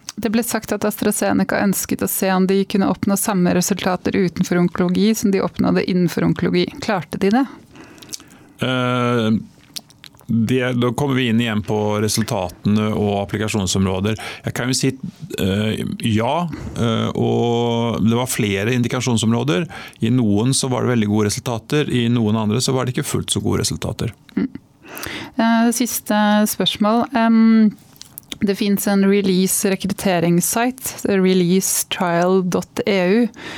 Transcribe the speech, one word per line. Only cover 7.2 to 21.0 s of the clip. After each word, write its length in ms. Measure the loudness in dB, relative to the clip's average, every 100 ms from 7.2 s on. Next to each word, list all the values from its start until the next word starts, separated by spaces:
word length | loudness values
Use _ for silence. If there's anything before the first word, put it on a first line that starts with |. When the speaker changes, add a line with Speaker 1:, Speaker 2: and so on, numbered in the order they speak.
Speaker 1:
de 100 | 0
det? 140 | 2 0 -6 -20 -20 -20 -20 -18 -18 -18 -20 -20 -6
Speaker 2:
Eh, 720 | -2 0 0 0 0 2 2 0 -2 -18 -20 -20 -20 -20 -20 -14 -2
det, 460 | 0 2 2 0 0
da 80 | 0
kommer 240 | 0 0
vi 140 | 0 2
inn 100 | 2
igjen 200 | 2 -2
på 380 | -2 -2 0 0
resultatene 880 | 0 -2 -2 -2 -4 -4 0 2 2 0
og 240 | 0 -2
applikasjonsområder. 960 | -2 -4 -2 -2 0 0 0 0 -2 -4 -8 -10
Jeg 100 | -8 -4
kan 100 | -2
jo 20 |
si, 140 | 0 -2 -2 -8 -12 -12 -4
eh, 460 | -2 0 -2 -2 -6 -4
ja, 460 | 0 0 0 -2 -4 -6 -10
eh, 340 | -4 -2 0 -2
og 840 | 0 0 2 2 0 0 0 0 0
det 140 | 2 2
var 80 | 0
flere 460 | -2 0 0 0
indikasjonsområder. 920 | 0 0 -2 -2 0 2 0 0 -2 -2 -8 -18 -4
I 100 | 0
noen 400 | 2 2 2 2
så 160 | 0 -2
var 100 | -2
det 80 | 0
veldig 100 | 0